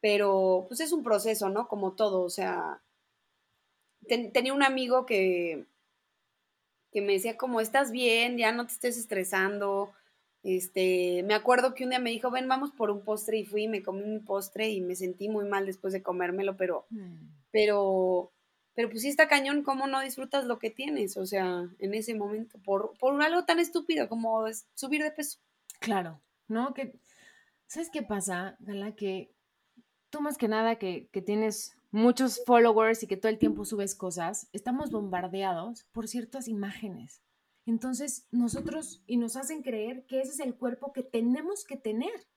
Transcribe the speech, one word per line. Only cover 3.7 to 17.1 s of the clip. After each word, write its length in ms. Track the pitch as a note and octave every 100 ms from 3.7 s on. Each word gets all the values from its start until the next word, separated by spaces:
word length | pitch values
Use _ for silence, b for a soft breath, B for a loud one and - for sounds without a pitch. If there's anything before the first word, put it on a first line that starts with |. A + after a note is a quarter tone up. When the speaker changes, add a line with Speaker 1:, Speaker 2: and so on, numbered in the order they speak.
| _ _ _ -
Speaker 1:
ten-, 240 | - A3+
tenía 200 | C4+ B3+
un 100 | C#4
amigo 420 | C#4 C4 B3+ B3+ B3+
que, 600 | G#3 F#3+ F3+ F3 D3+ - _ _ _ _ _ _ _ _ _ _ _ _
que 100 | G#3+
me 120 | G3+
decía 240 | G3 A3+ A3+
como: 240 | B3+ A#3
"¿Estás 300 | A3 C4+ C#4
bien? 460 | A#3 B3 A3+ A#3+ B3
Ya 140 | A3
no 160 | A#3 A#3+
te 60 |
estés 240 | - B3 A#3
estresando". 960 | A3+ G3 F#3 F#3+ F#3+ G3+ G3+ G3 G3 b b b _ _
Este, 800 | F#3+ F#3 F#3 - F#3 F#3 F3+ F3+
me 100 | F#3+ G#3+
acuerdo 380 | G#3+ B3 C4 B3+
que 80 | B3+
un 40 |
día 80 | B3+
me 120 | A#3+
dijo: 200 | A3+ B3+
"Ven, 160 | B3+ C4
vamos 240 | C4 C#4+
por 200 | - G#3+
un 120 | G3+
postre", 340 | G3 G#3+ G#3+ A3
y 60 | G3+
fui 180 | G#3
y 40 | A3
me 160 | G#3+
comí 200 | F#3+ F#3+
mi 160 | G#3 G#3+
postre 500 | G#3+ G3 G3 - A3
y 120 | G3+
me 140 | F3+ F3+
sentí 340 | F#3 F3+ G3+
muy 160 | G#3+ G3+
mal 200 | G3 G3
después 280 | F#3+ F#3+
de 100 | F#3+
comérmelo, 540 | F#3+ F3+ F3+ F#3 G3 F#3+
pero, 300 | F#3 E3 -
Speaker 2:
Mm. 360 | A3 F#3